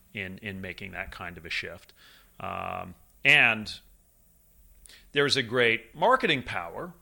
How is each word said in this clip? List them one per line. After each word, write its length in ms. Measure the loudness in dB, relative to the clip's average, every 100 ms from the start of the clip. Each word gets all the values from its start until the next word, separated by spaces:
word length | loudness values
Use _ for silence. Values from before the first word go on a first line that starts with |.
| _
in, 240 | -10 -10 -8
in 200 | -10 -8
making 320 | -10 -10 -12
that 180 | -10 -10
kind 260 | -10 -12 -12
of 80 | -8
a 40 |
shift. 440 | -8 -8 -12 -18 -20 -20 -20 _ -12
Um, 560 | -8 -6 -6 -6 -8 -14 _ _ 6
and 460 | 6 6 2 -4 -12 _ _ _ _ _ _ _ _ -20 -20 -20 -20 -4
there's 240 | 2 2 2
a 80 |
great 500 | 2 4 4 4 -2
marketing 480 | 0 4 4 4 0
power 500 | -2 -6 -6 -10 -12 -14